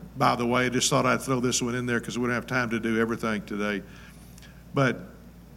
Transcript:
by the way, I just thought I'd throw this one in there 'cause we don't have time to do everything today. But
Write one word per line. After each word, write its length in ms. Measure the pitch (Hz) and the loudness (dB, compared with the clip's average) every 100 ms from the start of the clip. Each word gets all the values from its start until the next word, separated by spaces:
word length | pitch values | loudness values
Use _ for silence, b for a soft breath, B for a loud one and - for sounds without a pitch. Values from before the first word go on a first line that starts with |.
| - 131 | -16 2
by 180 | 127 123 | 2 4
the 100 | 120 | 2
way, 200 | 123 127 | 2 2
I 40 | |
just 200 | 123 - | 2 2
thought 160 | 135 123 | 4 4
I'd 160 | 120 | 2
throw 180 | - 127 | 0 0
this 220 | 123 113 | 2 0
one 120 | 120 | -2
in 120 | 123 123 | -2 0
there 160 | 117 | -2
'cause 160 | 113 117 | -2 -2
we 80 | 123 | 0
don't 100 | 120 | -2
have 120 | - | -2
time 220 | 127 117 | -2 0
to 80 | 113 | 0
do 180 | 113 113 | 0 2
everything 440 | 113 107 113 104 | 0 0 -2 -2
today. 380 | - 104 104 101 - B B B B B B B - | -4 -4 -2 -2 -6 B B B B B B B -4
But 340 | 139 131 - - - - - - | 2 2 2 -8 -18 -20 -20 -20